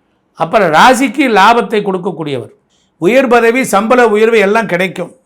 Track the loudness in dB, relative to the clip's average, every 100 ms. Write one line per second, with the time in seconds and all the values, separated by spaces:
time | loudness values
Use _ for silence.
0 | _ _ _ -8 -4 0 2 4 4 2
1 | -2 -2 0 2 2 2 0 -4 -4 -6
2 | -8 -10 -8 -10 -10 _ _ _ _ -6
3 | 0 2 2 2 2 0 0 -2 0 2
4 | 2 2 0 2 0 0 -2 -4 -4 -8
5 | -12 -16